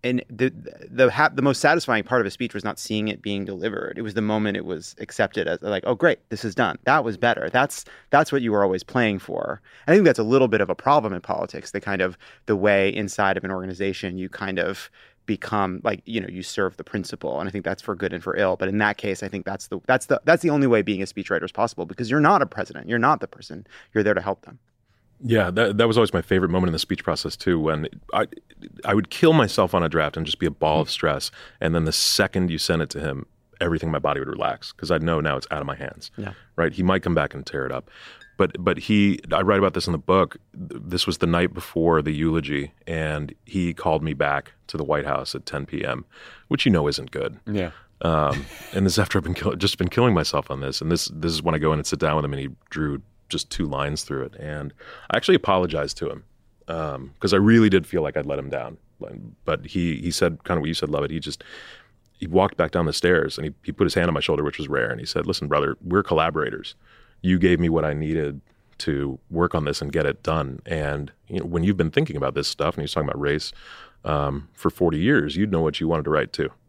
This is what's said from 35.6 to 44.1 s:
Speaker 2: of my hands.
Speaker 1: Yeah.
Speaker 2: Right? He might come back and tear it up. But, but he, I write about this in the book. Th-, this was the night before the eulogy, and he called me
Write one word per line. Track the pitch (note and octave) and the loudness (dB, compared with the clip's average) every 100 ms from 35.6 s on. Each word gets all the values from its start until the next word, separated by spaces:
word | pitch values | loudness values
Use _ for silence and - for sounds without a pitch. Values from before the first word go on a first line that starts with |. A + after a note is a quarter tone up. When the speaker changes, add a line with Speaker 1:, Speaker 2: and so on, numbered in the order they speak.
Speaker 2:
of | C#2+ | -6
my | C#2 | -8
hands. | C#2 - - - | -10 -12 -18 -10
Speaker 1:
Yeah. | G2+ - _ - | -10 -12 _ -2
Speaker 2:
Right? | E2 | 0
He | - | 2
might | F2+ F#2+ | 2 2
come | F#2 | 2
back | E2 C#2+ | 0 0
and | C#2+ | -4
tear | C2+ C#2+ C2 | -8 -6 -6
it | |
up. | C2 - - - - - - | -6 -10 -20 -20 -20 -20 0
But, | F#2 - | 0 2
but | F2+ D#2+ | -2 -2
he, | - G#2 G2+ F#2 - | 2 4 6 2 0
I | E2 | 0
write | F#2+ G2+ | 4 4
about | G2 | 4
this | F2+ F2 | 0 -2
in | |
the | E2 | -4
book. | - F#2+ F2 - _ - F2 | 2 4 4 -2 _ -16 -12
Th-, | A#1 | -12
this | A1+ F2 - | -6 -2 -2
was | D#2+ | 0
the | E2+ | 2
night | E2+ F2+ | 2 2
before | F2+ - - E2 D#2+ | -2 -6 0 4 4
the | D2+ | 2
eulogy, | D2 E2 D#2+ C#2+ C#2+ C#2+ _ - | 0 2 0 0 -4 -6 _ -8
and | E2 D#2 D2+ D2 - | -4 -4 -4 -8 -12
he | - G2 F2 | -8 -2 -2
called | D#2+ F2 D#2 | -2 0 0
me | D#2 | 0